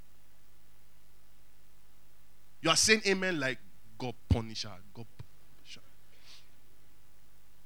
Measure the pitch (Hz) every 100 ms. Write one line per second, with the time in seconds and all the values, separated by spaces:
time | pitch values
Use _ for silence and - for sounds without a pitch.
0 | - - - - - - - - - -
1 | - - - - - - - - - -
2 | - - - - - - 156 160 - 220
3 | 202 196 185 170 131 127 - - - 110
4 | 127 - - 120 113 110 113 92 - -
5 | 113 - - - - - - - - -
6 | - - - - - - - - - -
7 | - - - - - -